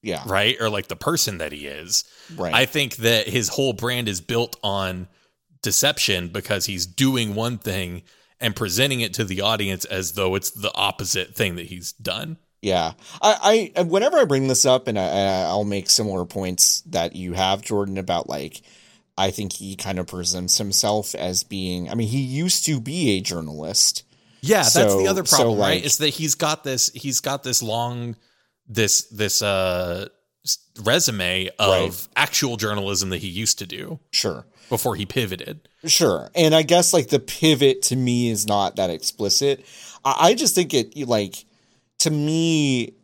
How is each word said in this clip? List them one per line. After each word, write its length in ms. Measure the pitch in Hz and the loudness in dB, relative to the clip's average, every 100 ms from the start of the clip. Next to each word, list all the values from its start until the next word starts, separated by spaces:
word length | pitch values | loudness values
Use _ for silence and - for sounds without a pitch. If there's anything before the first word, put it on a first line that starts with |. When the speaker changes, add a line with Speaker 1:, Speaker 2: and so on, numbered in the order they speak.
Speaker 1:
Yeah. 220 | 110 87 110 | -6 -6 -2
Speaker 2:
Right? 300 | 95 104 - | 0 2 0
Or, 80 | 113 | -2
like, 200 | 104 - | -4 -6
the 80 | - | -6
person 420 | - 165 - 95 | -2 0 -2 -4
that 140 | 78 | -8
he 160 | 73 71 | -8 -12
is. 340 | 71 85 - - - - | -12 -4 -4 -4 -14 -20
Speaker 1:
Right. 180 | 165 87 | -8 0
Speaker 2:
I 140 | 110 131 | 2 2
think 300 | 156 135 - | 0 -2 0
that 320 | 113 113 110 | 2 2 2
his 220 | 110 107 | -2 -2
whole 220 | - 135 | 0 -2
brand 360 | 104 117 123 113 | 0 -4 -2 -4
is 120 | 92 | -6
built 360 | 80 117 120 - | -2 -2 -2 -4
on 420 | 104 98 95 92 90 _ _ _ _ _ | -4 -2 -2 -4 -10 _ _ _ _ _
deception 680 | - - 143 151 - 95 87 | -2 2 2 0 0 0 -2
because 380 | 90 - 104 87 | -8 -2 -2 -2
he's 200 | 95 87 | -6 -6
doing 480 | 90 135 131 113 | 2 2 2 -2
one 240 | 101 117 120 | -2 -2 -4
thing 440 | - 95 90 87 - _ _ _ | -4 -4 -4 -8 -14 _ _ _
and 140 | 120 98 | -6 -2
presenting 440 | 110 90 139 131 | -2 0 0 0
it 140 | 113 | -4
to 100 | 90 | -2
the 160 | 107 92 | -4 0
audience 440 | 101 110 98 92 | 0 0 -2 -4
as 280 | - 95 90 | -4 -6 -6
though 220 | - 95 | -2 0
it's 160 | 95 - | 0 -4
the 220 | - 101 | -6 -6
opposite 600 | - 92 - 95 95 87 | -2 -4 -2 -4 -4 -4
thing 220 | - 104 87 | -2 -2 -2
that 100 | 82 | -10
he's 260 | 90 87 | -12 -12
done. 440 | - 98 95 156 160 _ _ | -10 -8 -8 -8 -12 _ _
Speaker 1:
Yeah. 320 | 101 90 82 - - - | -2 0 0 -6 -18 0
I, 480 | 202 214 190 220 202 - | 2 4 4 2 2 -2
I, 60 | |
whenever 340 | 175 180 247 349 | 2 2 2 4
I 60 | |
bring 240 | 220 139 135 | 4 2 2
this 160 | 127 139 | 2 4
up, 220 | 127 - | 4 2
and 100 | 107 | -2
I, 60 | 92 | 0
I, 340 | 87 98 95 | 2 2 0
I'll 220 | 85 95 | 0 0
make 240 | 104 101 90 | -2 -4 2
similar 340 | - 107 95 | 2 2 -2
points 580 | 90 101 95 90 - - - | -4 -4 -6 2 2 2 -2
that 280 | 92 85 | -2 -2
you 200 | - 90 | -4 -6
have, 280 | 87 95 98 | 0 0 0
Jordan, 360 | - 104 101 98 | 0 -2 -2 -6
about, 300 | 92 85 - | -2 -2 -2
like, 340 | 71 73 - _ - _ _ _ - | -6 -8 -12 _ -20 _ _ _ -2
I 140 | 98 | -2
think 220 | 95 101 | -2 -6
he 240 | - 98 95 | -8 -10 -10
kind 220 | 98 92 | -6 -6
of 80 | 87 | -6
presents 520 | 92 87 90 90 - | -6 -4 -4 0 0
himself 560 | 104 95 107 107 101 | 2 0 2 0 -2
as 300 | - 90 92 | -6 -4 -4
being, 440 | - 98 92 90 87 | -6 -6 -6 -6 -6
I 40 | |
mean, 140 | 117 110 | -4 -2
he 120 | 127 | -2
used 440 | 135 135 175 - - | -4 -2 -2 0 0
to 140 | 143 | -2
be 360 | 117 165 143 98 | -4 -2 0 0
a 40 | |
journalist. 840 | 98 87 78 76 78 98 - - - _ _ _ | -2 -6 -8 -8 -4 2 2 0 -10 _ _ _
Speaker 2:
Yeah, 180 | 135 208 | 0 2
that's 120 | 131 | 4
the 140 | 170 107 | 4 4
Speaker 1:
So, 180 | 98 95 | 4 4
Speaker 2:
other 180 | 190 | 2
Speaker 1:
so, 120 | 156 143 | 2 4
Speaker 2:
problem, 220 | 120 104 | 4 4
right? 160 | 98 160 | 2 2
Speaker 1:
like 80 | |
Speaker 2:
Is 140 | 147 - | 0 0
that 100 | 156 | 0
he's 240 | - 156 | -2 -2
got 300 | 131 156 151 | 0 -2 -2
this, 260 | 143 127 - | -4 -2 -2
he's 260 | - 139 127 | -2 -4 -4
got 220 | - 139 | -4 -6
this 180 | 127 120 | -2 -2
long, 540 | 117 113 120 123 120 113 _ _ _ _ _ | -2 -4 -4 -6 -8 -10 _ _ _ _ _
this, 340 | 107 107 - | 0 2 2
this, 380 | - 104 104 - | -2 -4 -2 0
uh, 680 | 104 98 92 90 90 87 98 _ _ _ | 0 2 2 0 -2 -4 -8 _ _ _
s-, 140 | - - _ - | -6 -6 _ -6
resume 680 | 107 143 170 107 90 92 92 - | 0 2 2 0 -2 0 -4 0
of 100 | 101 | 4
Speaker 1:
Right. 380 | 95 85 90 - - | 4 2 -4 -6 0
Speaker 2:
actual 400 | 143 - 139 117 | 0 2 0 0
journalism 540 | 107 104 98 98 95 | -2 -2 -2 -2 -2
that 80 | 90 | -4
he 100 | 92 | -6
used 300 | 87 110 - | -4 -2 -2
to 60 | 95 | -4
do 340 | - 143 165 _ | -10 -10 -12 _
Speaker 1:
Sure. 360 | - 104 73 - _ - | -2 -2 -4 -10 _ -6
Speaker 2:
before 280 | 117 127 98 | -2 -2 -4
he 100 | 98 | -4
pivoted. 600 | - 110 90 - 151 _ _ 160 | -4 -4 -6 -10 -14 _ _ 0
Speaker 1:
Sure. 440 | - 156 87 - | 4 4 2 -2
And 200 | - 160 | 4 6
I 80 | 160 | 6
guess, 300 | 156 175 175 | 6 6 6
like, 160 | 180 127 | 4 4
the 120 | 143 | 0
pivot 600 | - - 160 147 139 131 | 0 2 4 6 6 4
to 140 | - 131 | 0 0
me 340 | 127 123 120 | 2 2 2
is 160 | 110 104 | 0 0
not 300 | 104 95 - | 2 2 0
that 140 | 92 | -2
explicit. 760 | 80 - - 101 - 139 139 - - - - | -2 -6 -4 0 2 2 0 -6 -20 -20 -6
I, 240 | 135 135 165 | -2 4 4
I 40 | |
just 200 | 233 285 | 4 2
think 200 | - 170 | 2 2
it, 320 | 135 110 147 131 | 0 -2 -6 0
like, 380 | 113 101 90 - _ _ _ _ _ | 0 0 -6 -18 _ _ _ _ _
to 100 | 165 | 0
me 840 | 151 147 160 165 160 143 127 113 - | 0 0 2 2 2 2 2 -2 -8